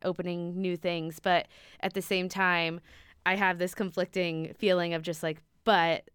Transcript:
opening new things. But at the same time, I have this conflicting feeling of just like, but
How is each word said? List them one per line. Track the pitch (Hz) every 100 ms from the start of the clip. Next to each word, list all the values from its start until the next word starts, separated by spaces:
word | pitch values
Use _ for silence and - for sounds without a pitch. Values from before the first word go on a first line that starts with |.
opening | 185 170 180 175 170 180
new | 190 170
things. | 180 170 160 160
But | 190 175 - - - -
at | 185
the | 190
same | - 190 180
time, | 196 185 175 165 170 - - - - 180
I | 190
have | 190 175
this | 180 -
conflicting | 190 185 175 185 175 160 160 -
feeling | 202 180 170
of | 165
just | 165 160
like, | 165 156 _ _ 233
but | 190 165 160 -